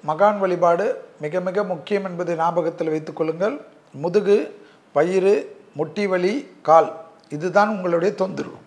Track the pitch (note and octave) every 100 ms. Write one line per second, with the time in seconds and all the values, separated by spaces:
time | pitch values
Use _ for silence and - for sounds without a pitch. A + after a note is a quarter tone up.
0 | D3+ D#3 G3+ G#3 F#3+ E3+ E3+ E3+ G#3 -
1 | - - D3+ F3+ F#3 F#3 G3 E3+ - G3+
2 | F#3+ F3 F3 E3 E3 E3+ E3 - D#3+ D#3
3 | D3+ D3+ D#3+ E3 G3+ D4 - - _ C3+
4 | E3+ G3 F#3+ G3+ D4+ - - _ _ C#3+
5 | E3+ F#3+ F#3+ G#3+ - - - C#3+ D#3+ G#3
6 | G3+ F#3 F3+ C4 - - - D#3+ D#3 -
7 | - - _ D3+ F3+ G3+ G#3+ G#3 F3+ E3+
8 | F#3 - F#3+ D3+ D3 -